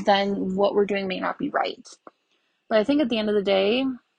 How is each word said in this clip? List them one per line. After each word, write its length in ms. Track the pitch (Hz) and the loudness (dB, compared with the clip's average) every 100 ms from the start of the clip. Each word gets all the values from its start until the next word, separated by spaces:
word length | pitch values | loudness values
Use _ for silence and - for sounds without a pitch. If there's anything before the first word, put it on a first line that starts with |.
| 202 | 2
then 480 | 196 202 196 190 185 | 2 2 -2 -2 0
what 180 | 202 | 2
we're 120 | 202 202 | 2 0
doing 200 | 202 196 | -2 -4
may 140 | 185 | -4
not 160 | 185 - | -4 -4
be 140 | - | -4
right. 360 | - - - - - - - _ _ _ _ - | -2 -2 -6 -16 -20 -20 -20 _ _ _ _ -2
But 80 | 220 | 0
I 60 | |
think 180 | 208 294 | 2 2
at 80 | 269 | 0
the 80 | 226 | -2
end 100 | 214 | 0
of 60 | |
the 80 | 208 | 0
day, 420 | 196 190 196 247 269 247 _ | 2 2 2 2 -2 -6 _